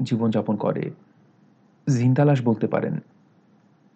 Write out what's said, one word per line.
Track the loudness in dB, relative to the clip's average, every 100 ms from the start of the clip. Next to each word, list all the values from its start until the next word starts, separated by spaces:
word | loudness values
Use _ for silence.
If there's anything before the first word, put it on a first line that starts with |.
জীবনযাপন | -2 0 0 0 -2 -2
করে। | -2 -4 -6 -10 _ _ _ _ _ _ _ _ -2 2
জিন্দা | 2 4 4
লাশ | 4
বলতে | 2 0 0
পারেন। | -2 -4 -6 -10 _ _ _ _ _ _ _ _